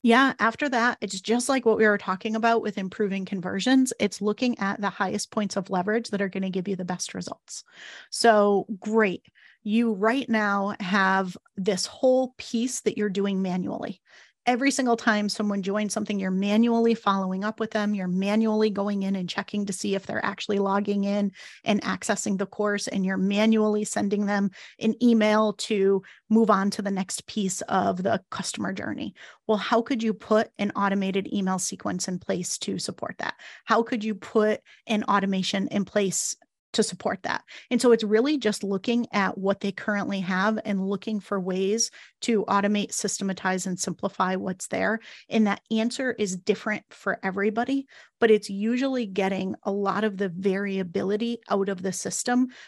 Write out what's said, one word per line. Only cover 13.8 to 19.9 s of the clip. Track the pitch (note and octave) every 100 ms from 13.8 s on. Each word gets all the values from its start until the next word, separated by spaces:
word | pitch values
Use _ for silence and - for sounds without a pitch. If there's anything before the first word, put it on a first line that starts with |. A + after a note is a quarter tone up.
| - - _ - - _ -
Every | B3 C#4
single | C4+ B3+ A#3
time | A#3+ G#3 G#3
someone | - G#3 G3+
joins | F#3+ G3+ G#3
something, | G#3+ G#3+ G#3
you're | F#3+
manually | F#3+ G3+ G#3+ A#3 A#3 A#3 A3+
following | - G3 F#3+ F#3+
up | G#3 A3
with | A3
them. | A3 G#3
You're | G#3 F#3
manually | F#3 G3 G#3+ A3 G#3+ G#3+
going | G3 G3+ G3+
in | G3 G3
and | F3+
checking | - G3+ G#3 G3+
to |
see | F#3+ G3+